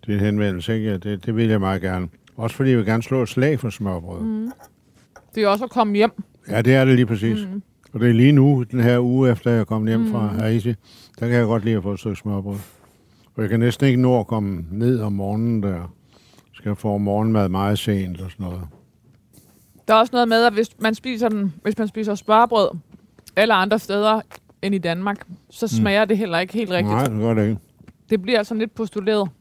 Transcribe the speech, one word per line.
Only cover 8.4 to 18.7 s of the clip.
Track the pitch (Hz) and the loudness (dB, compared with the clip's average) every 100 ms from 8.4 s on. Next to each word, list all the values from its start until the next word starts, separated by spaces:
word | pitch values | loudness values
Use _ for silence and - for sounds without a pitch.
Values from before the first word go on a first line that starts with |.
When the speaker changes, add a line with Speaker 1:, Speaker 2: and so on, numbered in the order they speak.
| 135 139 113 | 6 4 0
Speaker 1:
den | 123 | 0
her | 120 123 | 2 4
uge | 123 127 131 | 2 2 2
efter, | 113 - | 2 2
jeg | 117 | 0
er | |
kommet | 104 110 110 | 0 -2 -2
hjem | 113 | -2
Speaker 2:
Mm. | 160 | -2
Speaker 1:
fra | 104 104 | -2 -2
Haiti, | 107 110 113 110 113 _ - - - | -2 0 0 -2 -6 _ -20 -20 -8
der | 117 | 0
kan | |
jeg | 120 113 | 2 2
godt | 113 | 0
lide | 104 110 | 0 -2
at | |
få | 92 | -2
et | 98 | -6
stykke | 110 98 | -6 -8
smørbrød. | 107 101 98 101 - _ _ _ _ _ _ - | -6 -6 -6 -10 -12 _ _ _ _ _ _ -6
Og | |
jeg | 107 | -2
kan | 113 | 2
næsten | 120 113 139 | 0 2 2
ikke | 123 | 4
nå | 127 123 | 4 2
at | 101 | 0
komme | 113 101 92 82 | -4 -4 -6 -8
ned | 98 117 127 | -4 -2 0
om | 107 | -2
morgenen | 98 98 107 117 117 | -4 -4 -4 -2 -2
der. | 101 90 85 - _ _ _ _ _ | -2 -6 -10 -16 _ _ _ _ _
Skal | - - 104 | -12 -8 -4
få | 110 101 | -2 -2
morgenmad | 101 101 110 110 98 | 0 0 0 0 0
meget | 92 98 104 | 0 0 -2
sent | - 101 92 87 | 0 -2 -2 -8
og | 92 | -12
sådan | - 95 | -10 -10
noget. | 90 82 | -10 -12